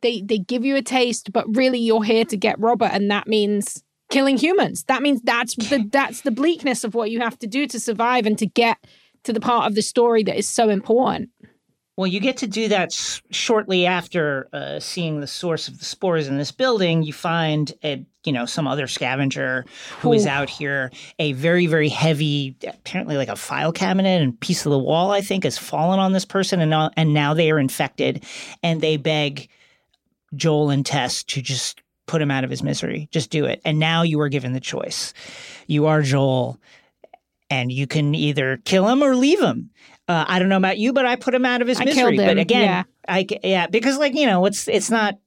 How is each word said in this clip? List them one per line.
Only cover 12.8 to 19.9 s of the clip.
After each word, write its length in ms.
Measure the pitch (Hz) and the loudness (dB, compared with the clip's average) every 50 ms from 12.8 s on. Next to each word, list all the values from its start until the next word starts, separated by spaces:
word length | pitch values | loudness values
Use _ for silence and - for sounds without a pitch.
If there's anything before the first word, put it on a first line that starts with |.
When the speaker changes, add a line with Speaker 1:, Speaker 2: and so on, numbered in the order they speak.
| 180 - - | 0 -2 -4
Speaker 2:
s-, 280 | - - - - - _ _ | -6 -6 -6 -8 -10 _ _
shortly 540 | - - - - 240 208 208 - 190 180 180 | -8 -6 0 2 2 2 2 2 0 2 2
after, 600 | 175 185 180 170 - - 180 156 147 143 135 131 - - | 2 2 0 -2 -2 -2 0 0 0 -2 -4 -6 -8 -10
uh, 260 | 147 139 139 143 151 | -10 -8 -8 -8 -8
seeing 400 | 143 - - 185 175 160 156 151 | -8 -8 -8 -6 -4 -4 -4 -6
the 80 | 143 135 | -6 -8
source 400 | - - - 175 160 151 - - | -10 -8 -4 -4 -4 -4 -6 -10
of 100 | 135 - | -14 -12
the 80 | - | -12
spores 420 | - - _ - 185 170 160 151 135 | -12 -10 _ -2 0 0 0 0 -2
in 100 | 139 139 | -2 -4
this 140 | 147 139 | -4 -6
building. 520 | - _ 254 262 247 220 190 175 165 165 160 | -4 _ 0 0 2 2 2 2 2 2 0
You 80 | 151 143 | -2 -6
find 580 | - - 180 165 170 165 160 151 151 151 143 - _ - | -6 -4 -2 -2 0 0 0 0 0 -2 -4 -6 _ -6
a, 200 | 151 143 131 - _ _ _ _ | -6 -6 -6 -10 _ _ _ _
you 80 | - | -4
know, 140 | 143 123 120 | -2 -2 -2
some 200 | 120 - - 156 | -4 -4 -4 -2
other 220 | 131 131 147 139 123 | -2 -2 -4 -4 -4
scavenger 760 | - - 147 123 127 135 143 135 127 143 135 131 127 127 123 - - - - - | -4 -4 -4 -2 -2 0 -2 -2 -2 -4 -4 -4 -4 -4 -6 -8 -16 -20 -18 -18